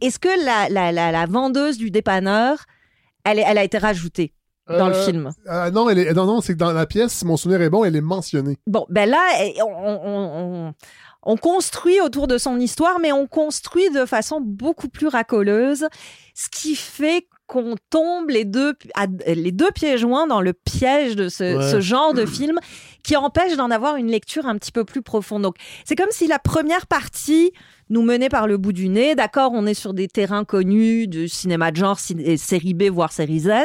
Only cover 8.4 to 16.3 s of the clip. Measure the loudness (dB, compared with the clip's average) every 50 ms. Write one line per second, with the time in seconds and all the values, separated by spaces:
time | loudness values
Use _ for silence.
8.4 | -2 -2 -4 -6 _ -2 -2 -2 -2 0 0 2 2 4 4 4 4 2 2 0
9.4 | 0 -2 -2 -2 -2 -2 -4 -4 -4 -4 -4 -4 -4 -6 -4 -4 -4 -4 -6 -6
10.4 | -6 -6 -6 -8 -8 -10 -10 -14 -20 -20 -20 -20 -20 -20 -20 _ -2 -2 0 2
11.4 | 2 2 2 0 0 -4 -6 -2 2 4 4 4 4 2 0 -2 0 0 0 0
12.4 | 0 -2 -2 0 -2 -2 0 0 2 2 2 2 2 2 2 0 0 0 0 -2
13.4 | -2 -2 -2 -6 -8 -4 0 2 2 2 2 0 0 0 0 -2 -2 -2 -4 -6
14.4 | -4 -6 -6 -4 -2 -4 -2 -4 -6 -12 -6 -2 -2 0 0 0 0 0 0 0
15.4 | 2 2 2 2 2 2 0 -2 -4 -6 -6 -10 -20 -20 -20 -20 -20 _